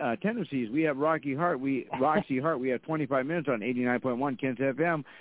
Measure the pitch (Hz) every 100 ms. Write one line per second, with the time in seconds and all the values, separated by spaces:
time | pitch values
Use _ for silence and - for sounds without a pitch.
0 | 123 113 202 233 160 135 113 139 156 135
1 | 151 160 143 135 175 139 135 131 - 123
2 | 139 156 - 131 151 147 131 120 - 156
3 | 147 135 135 175 147 117 107 123 123 123
4 | 131 120 139 123 135 123 135 127 170 160
5 | 135 -